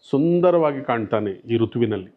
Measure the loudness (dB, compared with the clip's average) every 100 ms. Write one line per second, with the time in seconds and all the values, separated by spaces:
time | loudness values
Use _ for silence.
0 | _ 0 2 2 4 4 0 -2 -4 -2
1 | 0 -2 -2 -8 -4 0 0 0 -2 -2
2 | -8